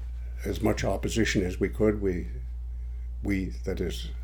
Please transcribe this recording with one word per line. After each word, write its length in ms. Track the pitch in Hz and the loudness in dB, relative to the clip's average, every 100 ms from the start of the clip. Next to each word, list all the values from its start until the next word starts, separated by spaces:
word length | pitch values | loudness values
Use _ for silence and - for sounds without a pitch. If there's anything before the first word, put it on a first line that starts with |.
| - - - - | -6 -6 -8 -6
as 180 | 101 90 | -4 2
much 220 | 107 101 | 2 2
opposition 600 | 117 98 104 113 104 107 | 2 0 0 4 4 4
as 160 | 90 92 | 2 2
we 100 | 95 | 0
could. 320 | - 107 101 | 4 4 6
We, 260 | 98 87 - - - - - - - - - - | 2 0 -2 -6 -6 -6 -6 -6 -6 -6 -6 -4
we, 300 | 101 98 90 - | 0 0 0 -4
that 160 | 95 90 | -4 -2
is, 300 | 87 - - - | -2 -2 -6 -8